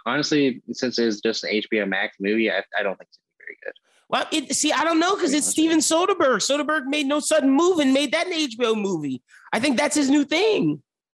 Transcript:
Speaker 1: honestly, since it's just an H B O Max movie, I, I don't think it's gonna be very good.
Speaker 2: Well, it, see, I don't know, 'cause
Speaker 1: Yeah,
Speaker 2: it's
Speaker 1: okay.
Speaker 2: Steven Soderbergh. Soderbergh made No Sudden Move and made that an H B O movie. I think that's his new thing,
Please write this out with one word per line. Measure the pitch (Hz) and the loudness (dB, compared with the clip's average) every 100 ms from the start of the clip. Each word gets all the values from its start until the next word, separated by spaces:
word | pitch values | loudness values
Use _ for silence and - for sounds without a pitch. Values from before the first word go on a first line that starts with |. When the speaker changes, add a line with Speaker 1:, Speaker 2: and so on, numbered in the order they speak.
Speaker 1:
honestly, | 113 139 143 151 139 120 - | -4 -4 0 2 2 -2 -8
since | 120 127 117 | -6 -4 0
it's | 117 104 | 0 0
just | 113 107 | -2 -4
an | 78 | -2
H | 107 104 | -4 -2
B | 110 | -2
O | 98 | -2
Max | 95 104 - | -2 -4 -4
movie, | 98 110 110 | -2 0 0
I, | 92 - 104 | -2 -4 -4
I | |
don't | 101 92 | -4 -6
think | - | -14
it's | _ | _
gonna | _ _ | _ _
be | 82 | -20
very | - | -16
good. | - - _ _ _ | -16 -16 _ _ _
Speaker 2:
Well, | 247 - | -4 -2
it, | 311 269 | -4 -2
see, | 269 302 | -2 0
I | 262 | 0
don't | 311 320 | 0 2
know, | 349 403 | 2 0
'cause | 320 | 0
Speaker 1:
Yeah, | 294 | 0
Speaker 2:
it's | - | 0
Speaker 1:
okay. | |
Speaker 2:
Steven | - 320 320 | 0 2 2
Soderbergh. | - 320 381 370 285 214 | 2 2 2 2 2 2
Soderbergh | - 285 294 311 | 0 -2 0 -2
made | 254 302 269 | -2 -2 -2
No | 294 | -2
Sudden | - 311 269 | 0 2 4
Move | 269 349 359 | 4 4 2
and | 269 | 2
made | 269 285 | 2 2
that | 311 349 | -2 -2
an | |
H | 330 294 220 | -4 -4 -2
B | 233 | -2
O | |
movie. | 226 202 170 147 127 - - - | 0 -2 -4 -4 -8 -12 -20 -6
I | 214 | -2
think | 285 233 | 0 0
that's | 294 302 | 0 0
his | 269 | 2
new | 294 | 2
thing, | 277 311 440 403 156 151 _ _ _ | 2 0 2 2 0 -4 _ _ _